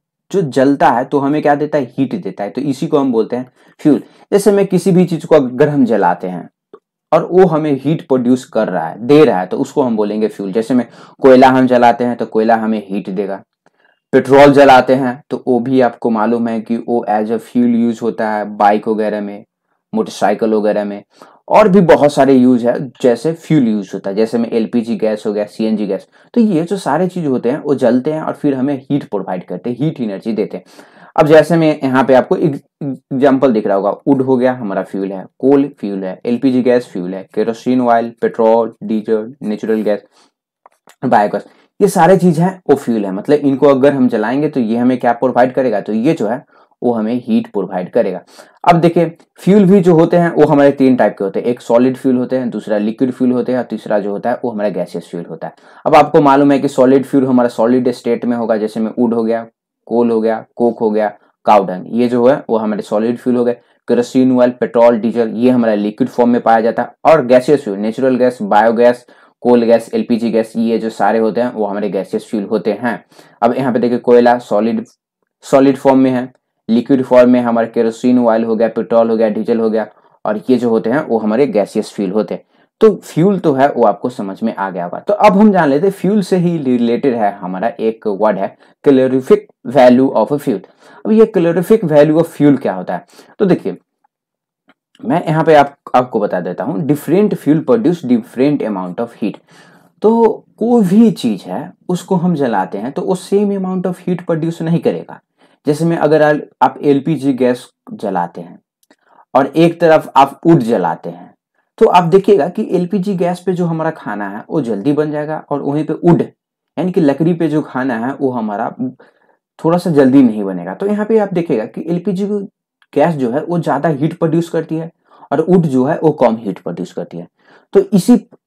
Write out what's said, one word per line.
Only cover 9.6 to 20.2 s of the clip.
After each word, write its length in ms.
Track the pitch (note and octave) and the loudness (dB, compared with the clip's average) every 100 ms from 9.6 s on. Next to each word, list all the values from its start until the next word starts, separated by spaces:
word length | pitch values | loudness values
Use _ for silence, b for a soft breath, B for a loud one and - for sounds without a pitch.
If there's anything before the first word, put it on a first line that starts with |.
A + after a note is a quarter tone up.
| C3+ D3+ | -4 -4
हम 160 | C3 G#2+ | -2 -2
बोलेंगे 300 | G#2 G#2+ G#2+ | -2 -2 -4
फ्यूल। 240 | - G2 | -4 -6
जैसे 220 | G2+ A2+ | -4 -2
में 140 | B2+ A#2+ B B B | -2 -2 B B B
कोयला 280 | C3 B2+ C3 | 6 8 8
हम 180 | C3 B2+ | 6 2
जलाते 360 | B2 A#2+ A#2 | 4 4 2
हैं 120 | A#2+ A#2 | -2 -4
तो 80 | A2+ | -4
कोयला 280 | A2 A2 A2+ | -2 0 0
हमें 260 | A2 A2 G2+ | 0 -4 -6
हीट 220 | G2 F#2+ | -8 -6
देगा। 340 | F#2+ G2 F#2+ - _ _ _ _ _ _ | -6 -8 -10 -14 _ _ _ _ _ _
पेट्रोल 380 | C3 B2 C#3 C#3+ | 0 4 6 8
जलाते 420 | C#3 C#3 B2+ B2 C3 | 8 6 6 4 0
हैं 260 | B2+ B2+ - | -2 -6 -10
तो 140 | B2 - | -8 -2
वो 120 | A#2+ | -2
भी 200 | A#2+ C3 | 0 2
आपको 280 | A#2+ - A#2+ | 0 0 -4
मालूम 360 | A2 A2 A#2 A#2 | -2 0 -2 -2
है 120 | A2+ | -6
कि 160 | A2 A#2 | -6 -6
वो 260 | - A#2+ - | -4 -4 -2
as 180 | G#2+ G#2+ | -4 -2
a 100 | A2 | -6
fuel 320 | - B2 A#2+ A#2 | -4 -2 0 2
use 180 | A#2 A2 | 0 -2
होता 280 | A#2 - A2 | -6 -4 -4
है 140 | G#2+ G#2 G#2 | -4 -6 0
बाइक 300 | G#2 G#2+ A#2 | 2 2 0
वगैरह 340 | G#2+ G#2+ G#2 | -2 -2 -4
में, 220 | G2+ G2+ - _ _ _ _ | -8 -12 -18 _ _ _ _
मोटरसाइकिल 600 | A2 G#2+ - | -6 -6 -2